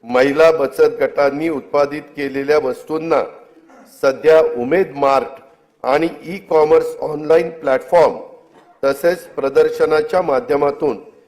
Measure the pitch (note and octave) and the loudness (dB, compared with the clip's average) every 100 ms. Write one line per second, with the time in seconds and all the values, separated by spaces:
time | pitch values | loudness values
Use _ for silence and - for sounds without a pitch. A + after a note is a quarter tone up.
0 | A#2 B2+ C#3 C#3+ D#3+ D#3+ C3+ - D3+ - | -2 2 2 4 4 4 -2 2 0 2
1 | C3+ - C#3+ C#3 D#3+ C#3+ - C#3+ C#3+ D3 | -4 0 0 0 -6 -6 -4 -2 -2 -4
2 | D3 - C#3 C3+ C#3 D3+ C3 A#2+ - D#3+ | -14 -10 -8 -6 0 0 0 -8 -8 -8
3 | E3 D3 - - - _ _ - - - | -2 -2 -2 -10 -20 _ _ -20 -20 -2
4 | C#3 C3+ D#3 D#3+ D#3+ B2 B2 E3+ F#3+ C#3+ | -2 0 4 4 4 -2 -2 -2 -2 -2
5 | C#3 C3+ A#2+ - - _ _ _ B2 D3 | 0 0 -2 -12 -20 _ _ _ -2 0
6 | E3+ - D#3+ F#3 - D#3+ D3+ D#3+ D#3+ - | -2 -6 -14 -14 -2 2 4 2 2 -8
7 | C#3 D3+ D3+ E3 E3 - C#3+ C3 - F3 | -8 -8 0 0 0 -6 -2 -2 2 2
8 | C#3 - - - _ _ _ _ C3+ C3+ | 2 0 -16 -20 _ _ _ _ -4 0
9 | E3+ F3+ - - C3+ C#3+ D#3 D#3 D#3 D#3 | -2 -2 -8 -6 -2 2 0 0 0 0
10 | D3+ F3+ E3 C3 A#2+ C#3+ C#3+ C#3+ D3+ G#2 | 0 -2 0 -2 0 -2 -2 -2 -4 -4
11 | - _ | -12 _